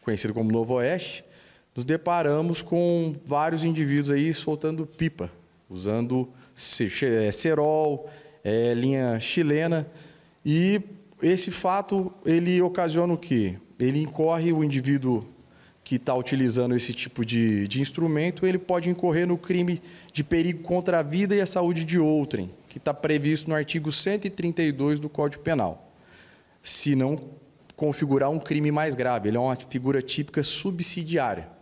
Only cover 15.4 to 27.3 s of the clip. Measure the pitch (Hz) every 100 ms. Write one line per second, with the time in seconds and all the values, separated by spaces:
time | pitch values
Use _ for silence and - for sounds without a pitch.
15.4 | - - - _ - 247 147 127 123 135
16.4 | 127 120 123 123 117 107 - - 113 117
17.4 | 113 104 101 127 135 - 165 151 170 -
18.4 | 185 180 - 175 175 180 180 156 180 175
19.4 | - 180 175 170 - - - 147 147 165
20.4 | 170 165 165 180 180 170 147 175 202 202
21.4 | 185 185 175 165 160 175 156 151 135 107
22.4 | 90 - - - 151 143 156 151 147 151
23.4 | 151 151 147 165 151 - 190 208 202 190
24.4 | 170 170 160 135 147 147 147 - 147 -
25.4 | 165 147 92 80 - _ - - - -
26.4 | _ _ - - 147 135 131 147 -